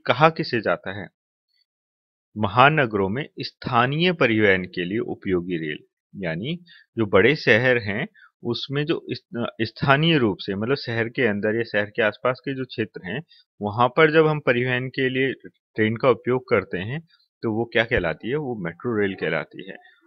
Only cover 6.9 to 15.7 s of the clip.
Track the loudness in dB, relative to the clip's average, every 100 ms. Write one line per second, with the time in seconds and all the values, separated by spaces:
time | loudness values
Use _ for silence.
6.9 | -4 2 6 6 4 4 4 4 0 -2
7.9 | -6 -6 _ _ _ -8 -6 -6 -4 -4
8.9 | -4 -6 -10 _ -8 -6 -4 -6 -2 0
9.9 | 2 4 2 2 0 -6 -4 -2 -4 -4
10.9 | -4 -4 0 0 0 0 -2 -2 -2 -2
11.9 | 0 -2 0 -4 -4 -6 -8 -6 -6 -6
12.9 | -8 -10 -10 -10 _ _ -8 -4 0 2
13.9 | 4 4 4 2 0 -2 0 0 -2 -4
14.9 | -2 -2 0 -2 -4 -12 _ _